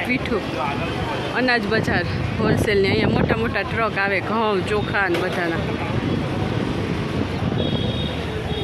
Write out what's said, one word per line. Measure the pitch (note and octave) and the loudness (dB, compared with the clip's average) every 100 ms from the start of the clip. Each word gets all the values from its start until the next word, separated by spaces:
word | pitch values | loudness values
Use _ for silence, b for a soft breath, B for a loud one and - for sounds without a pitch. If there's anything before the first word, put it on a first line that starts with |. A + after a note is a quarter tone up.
| F3+ | 0
પીઠું, | B3+ - G#3+ - D#3 D3 C#3+ - - - - - A3+ | -2 0 -2 -2 -4 -2 -2 -2 -2 -2 -2 -2 0
અનાજ | B3+ A#3+ G3+ | 2 2 2
બજાર | A3 A#3 G3 E3+ - - - | 0 2 0 0 0 -2 0
હોલસેલની. | A3 A3+ A3+ G3+ G3 | 2 4 4 4 4
અહીંયા | G#3+ G3+ A#3 | 4 4 4
મોટા | - A#3 | 2 2
મોટા | A3+ G#3+ F#3+ | 0 0 -2
ટ્રક | G#3+ A3+ G3 | 0 0 0
આવે | G3 F#3+ - | 0 0 0
ઘઉં, | A3 A3 G3 E3+ | 0 2 2 2
ચોખા | G#3 - G#3+ F#3+ | 0 0 2 2
ને | E3+ | 2
બધાના. | F#3 F#3 E3+ E3 D3+ C#3+ - - - - - - - - - - - - - - - - - - - - - - - - G2+ G#2+ - - | 0 0 0 0 -2 -2 -2 -2 0 0 -2 -2 -2 -2 -2 -2 -2 -2 -2 -2 -2 -2 -2 0 0 0 -2 -2 -4 -4 -4 -4 -4 -4